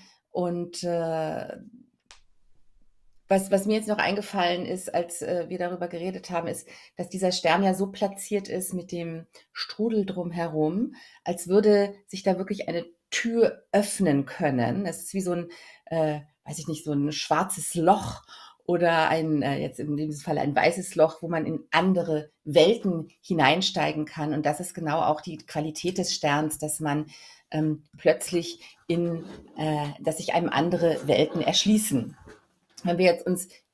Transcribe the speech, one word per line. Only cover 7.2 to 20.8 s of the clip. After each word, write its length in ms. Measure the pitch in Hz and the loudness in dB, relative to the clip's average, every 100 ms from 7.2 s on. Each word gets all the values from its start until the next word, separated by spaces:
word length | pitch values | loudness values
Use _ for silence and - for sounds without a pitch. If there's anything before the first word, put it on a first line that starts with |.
| 185 | 0
Stern 320 | 180 165 175 | 2 2 4
ja 100 | 196 | 4
so 140 | 180 196 | 2 -2
platziert 600 | - 202 196 - 208 196 | -2 -4 -4 -4 -4 -4
ist 240 | 185 185 | -6 -4
mit 200 | 185 175 | -6 -6
dem 340 | 175 170 165 165 - _ | -8 -8 -10 -14 -20 _
Strudel 540 | - - - 226 220 190 | -12 -10 -4 0 0 -2
drumherum, 880 | 185 175 170 170 156 156 185 247 - - - | -4 -6 -4 -2 0 0 0 -4 -6 -20 -12
als 240 | - 175 175 | -6 -6 2
würde 460 | 196 208 202 202 202 _ | 4 6 6 4 -4 _
sich 160 | 190 | -4
da 160 | 196 180 | 0 0
wirklich 300 | 190 196 - | -2 -6 -4
eine 160 | 170 170 _ - | -6 -6 _ -8
Tür 540 | - 233 233 214 - _ | -4 0 4 4 2 _
öffnen 540 | 196 208 - 180 139 139 | 0 0 0 2 2 0
können. 600 | - 156 127 120 185 190 | -2 0 2 0 0 -4
Es 160 | - | -6
ist 120 | - | -8
wie 60 | 190 | -4
so 100 | 180 | -2
ein, 160 | 175 170 - - - - | -4 -6 -12 -20 -20 -4
äh, 340 | 165 156 151 147 _ | 0 0 -2 -8 _
weiß 140 | - 151 | -14 -10
ich 80 | 151 | -8
nicht, 160 | 151 | -6
so 80 | 156 | -2
ein 180 | 143 143 | 0 0
schwarzes 640 | 147 - 160 190 - - | -2 0 2 2 -2 -4
Loch 480 | 170 165 208 - - - - - _ | 2 6 4 2 -10 -16 -20 -20 _
oder 440 | - 175 170 165 156 | -2 2 4 4 4
ein, 340 | 160 160 151 | 2 2 2
äh, 160 | 139 139 | 0 0
jetzt 220 | 147 - | -4 -6
in 160 | 151 147 | -6 -4
diesem 240 | 156 147 | -4 -6
Fall 160 | - 147 | -4 -2
ein 160 | 143 | 0
weißes 400 | 139 160 170 | 4 4 2